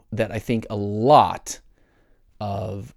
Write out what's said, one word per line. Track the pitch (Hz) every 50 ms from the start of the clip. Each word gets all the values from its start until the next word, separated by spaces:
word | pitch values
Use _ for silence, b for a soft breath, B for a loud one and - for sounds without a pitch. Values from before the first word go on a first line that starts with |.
| - _ -
that | 104 113 101
I | - 110
think | - - 120 113 - -
a | 110
lot | 104 101 101 104 107 113 135 151 131 101 85 85 - - - - - - - _ _ _ _ _ _ _ _ _ _ _ _ _ -
of | 110 101 101 101 104 101 98 101 113 120 -